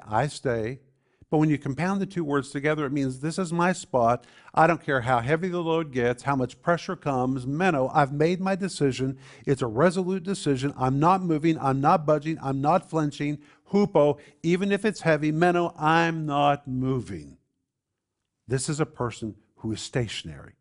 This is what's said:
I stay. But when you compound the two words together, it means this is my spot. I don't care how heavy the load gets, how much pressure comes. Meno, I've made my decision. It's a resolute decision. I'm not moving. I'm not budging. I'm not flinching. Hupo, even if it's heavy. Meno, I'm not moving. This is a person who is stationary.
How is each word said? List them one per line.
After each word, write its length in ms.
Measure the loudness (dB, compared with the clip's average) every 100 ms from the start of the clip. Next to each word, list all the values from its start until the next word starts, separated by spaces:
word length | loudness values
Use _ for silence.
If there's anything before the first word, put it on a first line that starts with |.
| -4
I 180 | 0 0
stay. 540 | -2 -4 -2 -4 -8 _ _ _ _ -2
But 80 | 2
when 140 | 2
you 80 | 2
compound 420 | -2 -4 -2 -2
the 60 | -4
two 180 | -4
words 240 | -2 -2 -2
together, 380 | -4 -2 -2 -2
it 60 |
means 280 | -2 -2 -4
this 180 | -6 -4
is 140 | -4
my 220 | 0 0
spot. 520 | 0 -2 2 2 2 -4 -20 -6
I 120 | 4 4
don't 160 | 4
care 200 | 0 -2
how 160 | 2 0
heavy 300 | 2 -2 -2
the 140 | -4
load 300 | -2 -2 -2
gets, 300 | 0 0 0
how 120 | -2
much 280 | -2 -2 -4
pressure 340 | -2 -2 -2 -8
comes. 500 | -4 -2 0 -2 -4
Meno, 440 | -2 0 2 2
I've 180 | 2 2
made 300 | 2 0 2
my 160 | -2 -2
decision. 600 | -4 0 0 0 -4 -6 -12 -10
It's 160 | -2 -2
a 60 | 0
resolute 560 | 2 2 2 -2 -4
decision. 500 | -4 -4 -2 0 -2 -2
I'm 200 | 0 2
not 240 | 4 4
moving. 360 | 2 0 0 0
I'm 200 | 0 2
not 280 | 4 2 4
budging. 320 | 0 0 -6
I'm 220 | -4 -2
not 260 | 2 2 0
flinching. 480 | -2 -2 -2 -4 -6 -10 _ _
Hupo, 480 | 2 4 4 4 2 -6 _
even 300 | 0 0 0
if 140 | 0 -2
it's 160 | -2
heavy. 280 | 0 2 2
Meno, 440 | 2 2 2 0 -2
I'm 480 | 2 4 2 0
not 420 | -2 2 2 2 -2
moving. 680 | -4 -2 -2 -4 -10 -12 -20 _ _ _ _ _ _ _ _ _ _ -6
This 220 | -4 -2
is 100 | -4
a 60 | -4
person 480 | -4 -6 -6 -10 -12 _ _
who 160 | -8
is 100 | -8
stationary. 720 | -4 -4 -4 -6 -12 -14 -18 -20